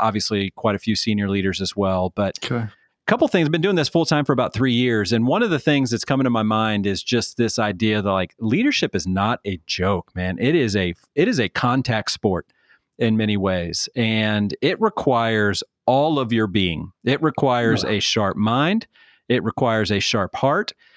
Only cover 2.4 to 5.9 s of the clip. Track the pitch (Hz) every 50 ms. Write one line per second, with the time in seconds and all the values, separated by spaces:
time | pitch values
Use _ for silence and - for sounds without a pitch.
2.4 | - - 127 117 113 104 - _ _ _ _ _ _ - 220 247 320 - - 175
3.4 | 156 151 165 160 165 202 208 - - - - 170 160 - 156 147 139 - 131 127
4.4 | 117 - - - 135 131 117 120 127 123 113 107 101 85 117 113 117 127 165 220
5.4 | 240 202 160 135 - 156 147 139 131 110